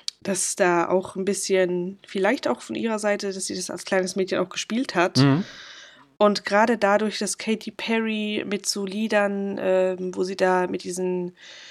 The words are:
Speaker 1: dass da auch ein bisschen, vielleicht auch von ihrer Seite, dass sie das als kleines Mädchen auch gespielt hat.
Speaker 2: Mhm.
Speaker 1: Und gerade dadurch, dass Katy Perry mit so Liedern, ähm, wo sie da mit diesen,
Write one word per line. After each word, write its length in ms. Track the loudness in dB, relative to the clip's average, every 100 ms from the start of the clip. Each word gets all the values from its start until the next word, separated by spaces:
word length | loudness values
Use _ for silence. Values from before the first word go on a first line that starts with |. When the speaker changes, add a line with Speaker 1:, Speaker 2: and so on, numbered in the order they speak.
| -12 _
Speaker 1:
dass 340 | -4 -2 -2 2
da 340 | 4 4 2
auch 260 | 0 0 -6
ein 100 | -2
bisschen, 760 | -2 0 2 2 0 -4 -8 -8
vielleicht 400 | 0 0 2 -2
auch 140 | -4
von 140 | -4 -4
ihrer 220 | -2 -2
Seite, 340 | 0 0 -2
dass 140 | -6 -6
sie 100 | -6
das 140 | -6
als 160 | -8 -2
kleines 300 | 0 0 -2
Mädchen 240 | 0 0
auch 100 | -2
gespielt 460 | -4 -4 -4 -2 0
hat. 220 | 2 4
Speaker 2:
Mhm. 260 | 6 4 0 -10 -20 -20 -20 -20 _ 2
Speaker 1:
Und 280 | 4 4 2
gerade 340 | 4 4 4
dadurch, 400 | 4 4 2 -2
dass 180 | -4 -4
Katy 320 | -2 -4 -4
Perry 720 | -10 -2 -2 0 -2 -2 -4 -2
mit 180 | -4 -2
so 200 | -4 -4
Liedern, 720 | -4 0 2 2 0 -4 -2
ähm, 560 | 2 2 2 0 -6 -4
wo 80 |
sie 120 | -4 0
da 300 | 2 4 2
mit 180 | -4
diesen, 500 | -6 -4 -2 -2 -4 -10 -20 -20 -20